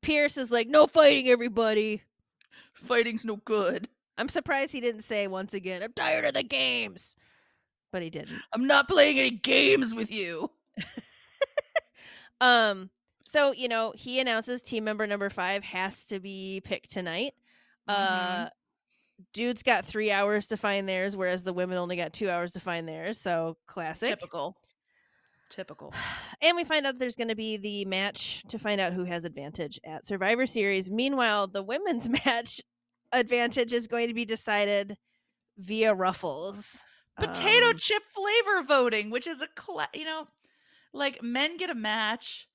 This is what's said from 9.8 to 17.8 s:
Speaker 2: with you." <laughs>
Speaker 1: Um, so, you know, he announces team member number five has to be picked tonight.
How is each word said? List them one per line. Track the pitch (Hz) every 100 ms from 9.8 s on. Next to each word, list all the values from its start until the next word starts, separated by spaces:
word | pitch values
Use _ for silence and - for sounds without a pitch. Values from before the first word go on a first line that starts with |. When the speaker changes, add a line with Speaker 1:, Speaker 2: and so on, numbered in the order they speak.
| 247
Speaker 2:
with | 226 220
you." | 214 180 165 302 _ _ -
<laughs> | - - - _ _ _ 554 - - - _ _ - - - _
Speaker 1:
Um, | 254 240 220 196 190 _ _ _
so, | - 302 285
you | 254 247
know, | 226 226 214
he | 247 254
announces | 262 226 226 247
team | - 226
member | 214 208 214
number | 202 202
five | 196 180 196
has | 196 185 190 190 -
to | 196
be | 190 190 190 190
picked | - 202 -
tonight. | - 180 165 269 - _ _ _ _